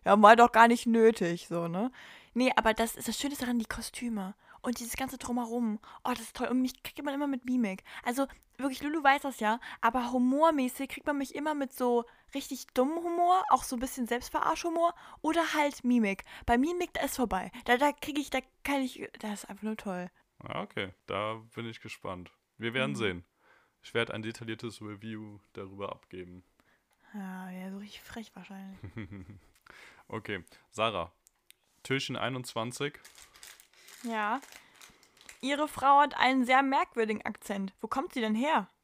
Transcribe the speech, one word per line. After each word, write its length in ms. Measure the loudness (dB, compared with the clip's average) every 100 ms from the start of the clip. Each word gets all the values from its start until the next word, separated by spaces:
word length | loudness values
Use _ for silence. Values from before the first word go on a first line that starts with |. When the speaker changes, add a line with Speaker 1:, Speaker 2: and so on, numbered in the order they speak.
Speaker 1:
ja, 180 | 4 10
war 140 | 12 12
doch 160 | 10
gar 140 | 8 6
nicht 180 | 6 4
nötig“, 640 | 6 6 6 0 -4 -4
so, 200 | -4 -2
ne? 240 | -2 -4 -8 -20 -20 -6
Nee, 180 | 0 2 4
aber 160 | 2
das 240 | 2 0 -4
ist 120 | -6
das 100 | -4
Schöne 180 | -4 -4
daran, 220 | -4 -2
die 80 | -4
Kostüme. 680 | -8 -10 -8 -6 -6 -6 -12 -20 -10
Und 180 | -6 -6
dieses 160 | -6 -6
ganze 220 | -6 -8
Drumherum. 600 | -4 -4 -2 -2 -2 -2 -8 -8
Oh, 80 | -6
das 100 | -4
ist 160 | -6 -6
toll. 120 | -2
Und 140 | 0
mich 200 | -2 -4
kriegt 220 | -14 -8
man 100 | -6
immer 120 | -4 -2
mit 180 | -4
Mimik. 400 | -2 0 0 -4 -12 -10
Also, 220 | -4 -2 -2 -4 _ -6
wirklich, 260 | -6 -4
Lulu 200 | -4 2
weiß 160 | 4 2
das 160 | 0 -2
ja, 220 | -2 -2 -6 -2
aber 280 | 0 0 0
humormäßig 760 | 2 2 6 6 6 0 -2 -8
kriegt 180 | -6 -4
man 120 | -2
mich 160 | -4
immer 200 | -4 -4
mit 200 | -2 -4
so 300 | 0 2 2 -2 -12 _
richtig 320 | -10 -8 -10 -4
dummem 280 | 0 2 0
Humor, 400 | -2 2 4 4 4
auch 140 | 2
so 120 | 2 -6
ein 40 |
bisschen 260 | -4 -4 -2
Selbstverarschhumor 880 | -4 -2 -2 0 0 -2 0 0 0 -16 -6
oder 320 | 0 2 2
halt 300 | 2 0 0
Mimik. 400 | 2 4 4 0 -8 -6 2
Bei 100 | 4
Mimik, 380 | 2 0 -4
da 80 | -4
ist 140 | -4 -2
vorbei. 360 | -2 -2 -6 -4 2
Da, 100 | 4
da 160 | 4
krieg 260 | 0 -4 -4
ich, 120 | -2
da 80 | -4 -6 _
kann 160 | -2 0
ich, 260 | -2 -6 -14 -10
das 240 | -8 -8
ist 60 | -10
einfach 120 | -8
nur 140 | -8 -6
toll. 340 | -8 -8 -10 _ _ -16
Speaker 2:
Ja, 200 | -10 -8
okay. 300 | -8 -8 -8 -10 -6
Da 360 | -4 -4 -8 -12
bin 120 | -12 -10
ich 140 | -12
gespannt. 500 | -16 -12 -10 -10 -14 _ _ -8
Wir 140 | -6
werden 180 | -4 -4
Speaker 1:
Mhm. 40 | -2
Speaker 2:
sehen. 280 | -4 -4 -10 _ _ _ _ _
Ich 120 | -6
werd 160 | -4 -2
ein 120 | -4
detailliertes 580 | -8 -10 -10 -10 -10 -12
Review 560 | -14 -12 -12 -12 -14 -18 _
darüber 380 | -16 -14 -10 -10
abgeben. 500 | -10 _ -14 -14 -18 -20 _ _ _ _ _ _
Speaker 1:
Ja, 360 | -14 -12 -12 -12
ja, 200 | -12 -12
so 80 | -12
richtig 220 | -14 -18
frech 320 | -14 -14 -14
wahrscheinlich. 440 | -16 -18 -16 -16 -16 -14 -12
Speaker 2:
<laughs> 440 | -12 -14 -16 -20 _ _ -20 -20 -20 -20 -14
Okay, 360 | -12 -8 -10 -10 -20 _
Sarah. 420 | -2 0 0 -6 _ _ _ _ _ _ _
Türchen 340 | -4 -4 -4 -4
einundzwanzig. 840 | -4 -4 -8 -6 -6 -6 -8 -8 -20 -20 -20 -20 -20 -20 -20 _ -20 -12
Speaker 1:
Ja. 360 | -8 -4 -2 -4 -8 -20 -20 -20 -20 _ _ _ -20 -8
Ihre 280 | -2 0 -2
Frau 300 | 2 6 8
hat 160 | 6 4
einen 280 | 4 4
sehr 180 | 4 4
merkwürdigen 600 | 4 2 0 -2 -2 -2 -6
Akzent. 480 | -10 -8 -6 -6 -8
Wo 80 | -6
kommt 240 | -4 -4
sie 60 | -2
denn 140 | 0
her? 340 | 0 2 0 0 _